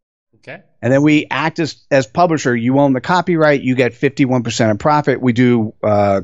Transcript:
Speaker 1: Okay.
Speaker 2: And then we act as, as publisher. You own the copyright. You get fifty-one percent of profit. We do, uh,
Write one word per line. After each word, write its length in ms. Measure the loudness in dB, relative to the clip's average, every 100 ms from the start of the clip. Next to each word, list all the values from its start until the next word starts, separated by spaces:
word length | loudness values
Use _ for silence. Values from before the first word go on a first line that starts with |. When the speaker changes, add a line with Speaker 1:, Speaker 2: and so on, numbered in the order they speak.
| _ _ _ _
Speaker 1:
Okay. 240 | -20 -20 _ _
Speaker 2:
And 100 | 0
then 100 | 2
we 220 | 2 2 0
act 280 | -4 -4 -4
as, 260 | -6 -8 _
as 160 | 0 0
publisher. 480 | 0 0 0 -2
You 260 | -2 0 2
own 120 | 2
the 80 | 0
copyright. 600 | 0 -2 0 0 2 2
You 140 | 0 0
get 180 | -2
fifty-one 500 | -2 -4 0 0 0
percent 280 | -2 -2 -2
of 80 | 0
profit. 420 | 0 0 0 -2
We 100 | 0
do, 420 | 2 2 2 -2 -4
uh, 400 | -2 0 0 -2